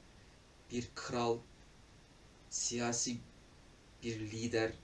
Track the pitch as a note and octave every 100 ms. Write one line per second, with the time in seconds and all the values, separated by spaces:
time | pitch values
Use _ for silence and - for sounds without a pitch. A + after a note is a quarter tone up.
0 | - - - - - - - A#2+ A#2+ -
1 | - B2 A#2 A#2 - - - - - -
2 | - - - - - - - A#2+ A#2+ A#2+
3 | - A#2 - - - - - - - -
4 | A#2+ A2 G#2+ A2+ A#2 A2+ A2+ -